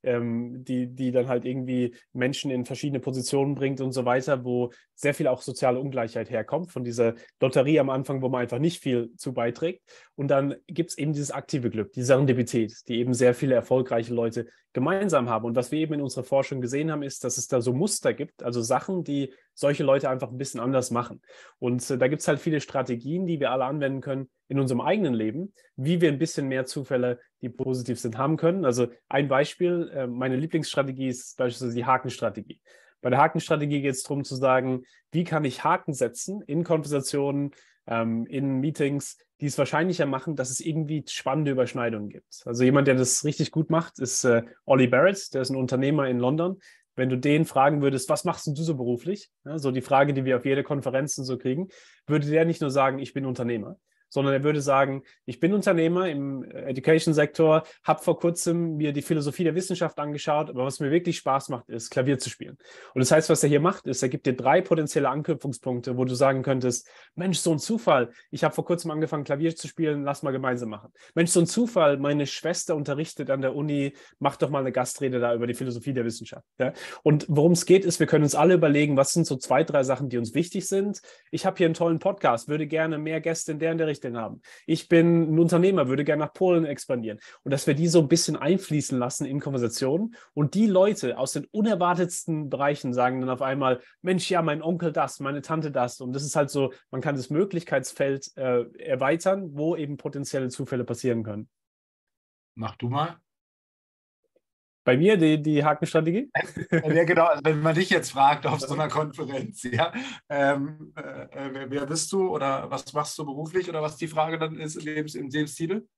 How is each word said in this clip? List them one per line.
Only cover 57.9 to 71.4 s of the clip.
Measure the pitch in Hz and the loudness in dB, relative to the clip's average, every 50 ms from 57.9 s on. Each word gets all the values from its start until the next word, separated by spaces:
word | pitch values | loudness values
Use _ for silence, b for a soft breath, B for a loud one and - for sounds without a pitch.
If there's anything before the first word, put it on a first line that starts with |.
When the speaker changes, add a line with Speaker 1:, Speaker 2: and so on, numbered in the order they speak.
| 156 - | 0 2
Speaker 1:
vor | - - 160 - | 2 0 0 2
kurzem | - 170 170 - - 175 165 170 170 165 160 151 | 2 0 0 0 -2 0 0 0 0 -2 -2 -2
mir | 156 147 139 | -2 0 -2
die | 147 | -2
Philosophie | 139 - 165 156 143 147 139 - 180 | -2 0 -2 0 0 -2 -2 0 0
der | 160 151 | 0 0
Wissenschaft | 180 180 - 185 - 175 151 - - | 0 -4 -4 -2 -2 -2 -4 -2 -6
angeschaut, | 147 147 147 147 - - 147 147 151 147 | -6 -6 -6 -6 -2 0 0 0 0 -2
aber | - 123 127 | -2 -2 -2
was | 139 131 - | -2 -2 -2
mir | 156 135 | 0 2
wirklich | 147 175 175 180 165 - | 2 2 2 0 -4 -2
Spaß | - 143 131 135 - - | 0 0 0 0 0 -4
macht, | 127 123 - - | -10 -10 -8 -10
ist, | 117 117 110 - | -10 -10 -10 -4
Klavier | - - 123 135 139 127 | -2 0 2 2 0 0
zu | - 123 | -2 -8
spielen." | - _ - 123 139 _ B B B B B B B | -10 _ -14 -16 -16 _ B B B B B B B
Und | 131 | 0
das | 127 - | 4 6
heißt, | 165 160 160 - | 6 4 6 4
was | 165 - | 2 4
er | - 143 | 4 4
hier | 147 143 | 4 6
macht, | 151 180 196 - _ | 4 4 0 0 _
ist, | 139 131 - | -6 -4 -2
er | - 127 | -2 -2
gibt | - 143 _ | -2 0 _
dir | 139 123 | -2 -2
drei | 127 120 131 147 185 | 2 2 4 4 4
potenzielle | 185 - 170 160 151 143 - 160 139 131 | 4 4 0 0 0 0 0 0 0 0
Anknüpfungspunkte, | 131 151 147 - 160 147 - 147 123 - - 135 127 123 120 135 123 | 0 -2 -2 -2 -4 -4 -4 -8 -8 -6 -6 -4 -4 -4 -4 -4 -2
wo | 123 131 | -2 0
du | 127 127 | -2 2
sagen | 123 139 135 135 131 | 2 4 4 4 2
könntest, | 123 147 135 127 123 127 120 - B B B B B B B | 0 0 0 0 0 0 -2 -2 B B B B B B B
"Mensch, | - 180 190 175 - | -4 -2 -2 0 0
so | - 175 | 2 0
ein | 160 147 | 0 0
Zufall, | - - 226 226 - 190 156 131 120 - B B B B | 0 -2 -4 0 4 4 4 4 4 0 B B B B
ich | - - - | -4 0 0
hab | 156 - | 0 0
vor | - 156 | 0 -2
kurzem | - 175 170 - 165 | -2 -2 -2 -2 -4
angefangen, | 151 156 156 151 170 151 139 | -2 -2 -2 -2 -2 -6 -2
Klavier | - 143 139 160 165 165 | -4 -2 0 0 -2 -2
zu | - - 143 | -4 -12 -14
spielen, | - - 165 151 147 143 143 | -6 -2 -2 0 0 -2 -2
lass | 143 143 - | -4 -4 -2
mal | - 143 | -2 -4
gemeinsam | 131 131 131 131 127 120 120 110 | -2 -2 -2 -2 -2 -2 -4 -8
machen. | 107 104 - - b b b b b | -10 -12 -14 -20 b b b b b
Mensch, | 160 170 170 | 2 2 4
so | - 180 | 4 4